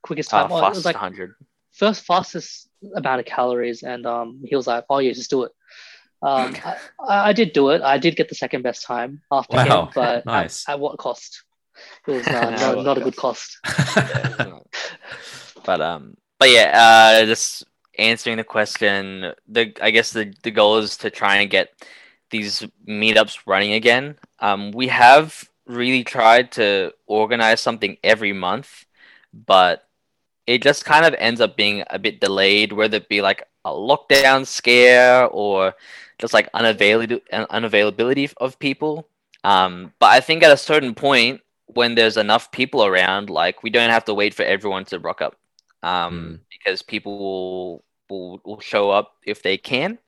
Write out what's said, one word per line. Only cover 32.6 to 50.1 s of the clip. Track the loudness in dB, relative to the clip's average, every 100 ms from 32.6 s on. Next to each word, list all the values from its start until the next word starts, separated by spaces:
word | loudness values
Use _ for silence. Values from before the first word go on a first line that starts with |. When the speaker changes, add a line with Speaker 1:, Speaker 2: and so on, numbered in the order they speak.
| 0
Speaker 2:
whether | 0 -2 -2
it | -4
be, | -2
like, | -2 -4 -8 _
a | -10
lockdown | -8 -2 -2 _ 2 4 2 -2
scare | -6 2 6 8 8 6 6 2
or | 0 -2 0 -2 -4 -20 -20 -20 -12
just, | 0
like, | 0 0
unavail-, | 0 0 2 2 2 -2 -8 _
un-, | -8 -6
unavailability | -6 0 0 0 0 -2 -2 -4 -6
of | -10 _
people. | -8 -6 -6 -8 -14 _ _ _
Um, | 2 2 2 -4 -16 _
but | 6
I | 6
think | 4 4
at | 6
a | 6
certain | 4 -2 -2
point, | -4 0 2 2 -4 _ _ _
when | -2 0
there's | 2 2 2
enough | 0 0 0
people | -8 -4 0
around, | 2 2 0 -2 -6
like, | -4 -4 -4
we | -4
don't | 0 2
have | 0 -2
to |
wait | -4 -4
for | -2
everyone | -4 -2 -4 -8 -8
to | -10
rock | -10 -8
up, | -10 _ _ _ _ _
um, | -6 -4 -6
Speaker 3:
Mm. | -10 -14 -18 _
Speaker 2:
because | -8 -6 -6
people | -8 -12 -10 -10
will, | -8 -8 -8 -10 -12 -14 _ _ _
will, | -16 -14 -18
will | -18 -18
show | -6 -2 0
up | 0 -2 _
if | -12 -6
they | -4 -4
can. | -4 -4 -4 -8 _